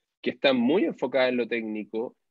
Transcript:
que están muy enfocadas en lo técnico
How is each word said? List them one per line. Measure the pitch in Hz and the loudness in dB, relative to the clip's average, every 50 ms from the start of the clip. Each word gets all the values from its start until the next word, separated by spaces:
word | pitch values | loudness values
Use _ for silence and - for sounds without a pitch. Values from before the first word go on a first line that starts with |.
| _ _ _ _ | _ _ _ _
que | - 123 | -6 -6
están | 123 - - 139 131 | -4 0 2 2 4
muy | 123 117 127 156 196 240 | 4 4 2 2 2 2
enfocadas | 165 - - 151 131 127 131 127 127 | 0 -2 -4 -4 -2 2 2 2 2
en | 127 | 2
lo | 123 117 | 0 -2
técnico | 110 120 117 110 110 107 107 104 - - 110 120 - - _ _ _ | -2 -2 -4 -4 -4 -6 -8 -8 -6 -6 -6 -6 -6 -10 _ _ _